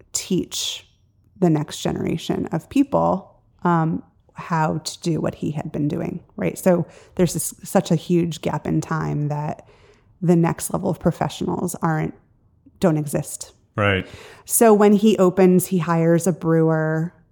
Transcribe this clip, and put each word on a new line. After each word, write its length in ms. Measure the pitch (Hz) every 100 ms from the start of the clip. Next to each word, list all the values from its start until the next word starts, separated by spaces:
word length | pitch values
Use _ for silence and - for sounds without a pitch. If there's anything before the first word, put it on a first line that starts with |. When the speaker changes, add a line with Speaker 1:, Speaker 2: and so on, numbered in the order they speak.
| _
Speaker 1:
teach 800 | - - 180 - - - - - _ _ _ _ -
the 120 | 180
next 320 | 151 151 -
generation 680 | - - 190 165 - - -
of 160 | 160 -
people, 720 | 269 277 165 170 185 - _ _ _
um, 380 | 185 170 160 175 - _ _ -
how 420 | - 165 156 165
to 220 | - -
do 180 | - 156
what 160 | 160 -
he 160 | 165
had 200 | 151 -
been 160 | - 147
doing, 360 | - - 170 - -
right? 200 | 190 -
So 300 | - 175 165 - - -
there's 180 | 180
this, 200 | 156 - -
such 280 | - 196 180
a 40 | 165
huge 460 | - 175 170 156
gap 240 | - 151 -
in 140 | 160
time 460 | 156 160 156 147 147
that 400 | 147 151 - - _ _ _ _ _
the 140 | 170 175
next 340 | 170 - -
level 180 | - 190
of 100 | 160
professionals 760 | 180 - 156 - - 175 175 -
aren't, 320 | 165 156 160 - _ _ _ _ _ _
don't 180 | 190 151
exist. 540 | 147 151 147 - - _ _ -
Speaker 2:
Right. 320 | 101 95 - - - - -
Speaker 1:
So 280 | - 233
when 200 | 208 208
he 240 | 202 220 202
opens, 500 | 185 180 185 185 -
he 120 | 185
hires 480 | 160 165 165 170 170
a 40 |
brewer 840 | 156 165 165 160 160 156 160 170 - _